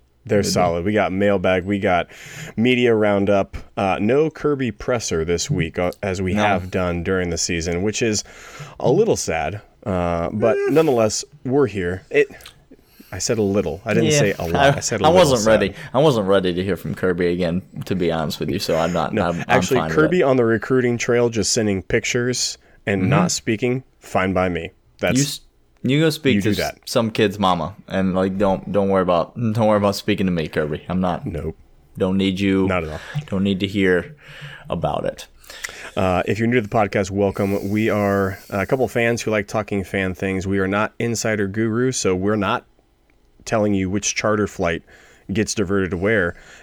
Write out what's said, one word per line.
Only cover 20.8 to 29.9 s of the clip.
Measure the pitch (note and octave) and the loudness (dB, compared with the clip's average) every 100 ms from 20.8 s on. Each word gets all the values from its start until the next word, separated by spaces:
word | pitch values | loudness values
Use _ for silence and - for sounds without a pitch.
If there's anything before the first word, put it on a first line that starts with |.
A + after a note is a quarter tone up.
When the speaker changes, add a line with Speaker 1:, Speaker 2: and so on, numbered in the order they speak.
| B2 A#2+ | 2 0
Speaker 1:
trail, | - A#2+ A#2+ | 0 2 2
just | A2+ F#2+ | 0 0
sending | B2 G#2+ F#2+ | 0 0 0
pictures | - A#2 - B2 B2 B2+ - - _ _ - | 0 -2 0 -2 -2 -2 -4 -8 _ _ -2
and | - | 0
Speaker 2:
Mm-hmm. | - | 2
Speaker 1:
not | G2+ F3 | 2 2
speaking, | - - G#2+ B2 B2+ - _ | -2 -2 -2 0 -2 -6 _
fine | - G2 F#2+ | -6 -2 0
by | F2+ F#2 | 2 0
me. | E2+ E2+ - _ _ | -2 -6 -14 _ _
That's | F#2 B2 | 0 2
Speaker 2:
You | C#3+ | 0
s-, | - - _ _ _ A#2+ | -4 -14 _ _ _ 0
you | C#3+ | 2
go | D#3+ | 2
speak | D#3 C3+ G2+ | 2 0 2
Speaker 1:
you | |
Speaker 2:
to | G#2 | 2
Speaker 1:
do | F#2 | 0
that. | D2+ - | -2 -6
Speaker 2:
s-, | - | -4
some | B2+ A2+ | 0 0
kid's | A2+ G#2 F#2+ | 2 2 2
mama | F#2+ F2 D#2 - - | 2 2 -2 -8 -6
and, | F#2 F#2+ F#2 | -2 0 0
like, | G2 F#2+ | 0 0
don't, | G2 F#2+ - | 0 0 -2
don't | G2+ G2 | 0 2
worry | F#2+ | 2
about, | F2+ E2+ - - | 2 2 0 -2
don't | A#2 A2 G#2+ | -2 2 2
worry | G#2 | 4
about | G2+ | 2